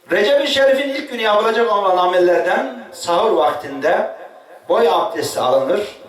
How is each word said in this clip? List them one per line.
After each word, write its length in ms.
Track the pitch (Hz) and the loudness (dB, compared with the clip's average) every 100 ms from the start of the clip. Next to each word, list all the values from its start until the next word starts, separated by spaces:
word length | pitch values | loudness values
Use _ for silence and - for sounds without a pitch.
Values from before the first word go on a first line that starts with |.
| - | -2
Recep-i 380 | 180 208 285 285 | 0 2 2 0
Şerif'in 400 | 269 269 269 277 | 2 2 2 0
ilk 220 | 294 - | -4 -8
günü 120 | 240 | -4
yapılacak 500 | 214 208 226 226 233 | 0 2 2 0 0
olan 240 | 202 196 180 | 0 2 2
amellerden 880 | 180 180 180 170 170 - 135 123 - | 2 4 4 2 0 -2 -4 -10 -16
sahur 380 | - - 175 147 | -12 -2 0 2
vaktinde 880 | 135 123 - 143 135 147 165 214 - - - - - - | 2 0 -2 -8 -4 -2 0 -2 -8 -18 -20 -20 -20 -2
boy 200 | 190 233 | 2 2
abdesti 520 | 165 - 160 - - | 2 -2 -4 -6 -2
alınır 400 | 127 135 135 196 - - | 0 0 0 -2 -4 -10